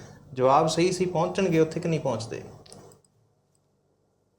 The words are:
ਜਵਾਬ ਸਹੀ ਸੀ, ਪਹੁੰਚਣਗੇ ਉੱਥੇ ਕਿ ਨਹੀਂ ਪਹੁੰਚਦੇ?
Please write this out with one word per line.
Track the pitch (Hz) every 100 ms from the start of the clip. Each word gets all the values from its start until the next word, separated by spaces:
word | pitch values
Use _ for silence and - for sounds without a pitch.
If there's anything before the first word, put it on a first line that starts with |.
| - - -
ਜਵਾਬ | 127 127 143 165
ਸਹੀ | - 180
ਸੀ, | 185 180
ਪਹੁੰਚਣਗੇ | 156 175 190 190 165
ਉੱਥੇ | 160 -
ਕਿ | 170
ਨਹੀਂ | 160
ਪਹੁੰਚਦੇ? | 139 113 113 - - - - - - - _ _ _ _ _ _ _ _ _ _ _ _ _